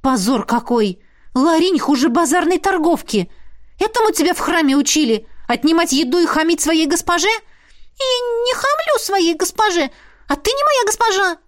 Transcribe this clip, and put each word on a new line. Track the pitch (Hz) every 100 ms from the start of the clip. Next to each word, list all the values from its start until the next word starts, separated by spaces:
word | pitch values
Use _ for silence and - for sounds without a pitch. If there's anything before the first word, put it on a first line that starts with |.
Позор | 269 254 190 254 -
какой! | 233 226 240 214 180 - _ -
Ларинь | 254 302 320 370 320
хуже | - 277 277
базарной | 233 311 359 339 359
торговки! | 392 370 320 330 - 208 175 - - - - -
Этому | 427 480 440
тебя | 427 320
в | 349
храме | - 339 285 277
учили! | 240 311 269 220 - - -
Отнимать | 240 302 330 339
еду | 269 254 339
и | 339
хамить | 302 320 339
своей | 302 320 311
госпоже?» | 330 - 349 381
«И | 440 - - _ - - - 523 494 480 466 480
не |
хамлю | 494 539 605 659 523
своей | - 392 339
госпоже! | 330 370 - 427 349 277 - - _ -
А | 285
ты | 427
не | 539
моя | 587 539 427
госпожа!» | 427 453 381 381 330